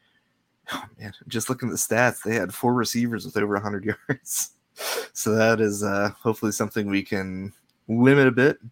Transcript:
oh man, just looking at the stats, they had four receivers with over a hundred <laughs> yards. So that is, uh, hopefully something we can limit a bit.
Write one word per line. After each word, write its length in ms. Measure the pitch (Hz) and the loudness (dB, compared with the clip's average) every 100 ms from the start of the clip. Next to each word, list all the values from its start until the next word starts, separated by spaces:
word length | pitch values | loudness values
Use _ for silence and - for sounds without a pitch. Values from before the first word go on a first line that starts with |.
| _ _ _ _ _ _ - | _ _ _ _ _ _ -14
oh 120 | - - - | -14 -14 -18
man, 160 | 104 - - | -18 -18 -8
just 220 | 113 - | -6 -4
looking 200 | 123 120 | -4 -4
at 40 | |
the 40 | 82 | -4
stats, 460 | - 113 123 - | 0 2 2 2
they 140 | 101 113 | -2 -2
had 180 | 90 | -2
four 180 | - 123 | -2 0
receivers 520 | 123 110 120 120 113 | 2 0 -2 -2 -4
with 120 | 95 107 | -6 -2
over 200 | 104 101 | -2 -2
a 40 | |
hundred 240 | 104 101 | -2 -4
<laughs> 240 | 107 107 - | -4 -6 -6
yards. 420 | 131 - - - _ _ - - - - | -8 -6 -8 -8 _ _ -12 -8 -6 -8
So 220 | - 113 | -6 0
that 260 | 110 113 113 | 4 4 4
is, 220 | 107 101 | 2 0
uh, 280 | 101 98 104 101 | -2 0 -2 -2
hopefully 320 | 117 110 110 | -4 -2 -2
something 340 | 107 107 - 101 | -2 -4 -4 -2
we 160 | 98 | -2
can 500 | 95 101 95 92 98 - _ _ - | -2 -4 -6 -8 -12 -14 _ _ -4
limit 400 | 113 123 139 135 | 4 6 8 6
a 20 | |
bit. 280 | 123 139 - 120 | 6 4 2 -4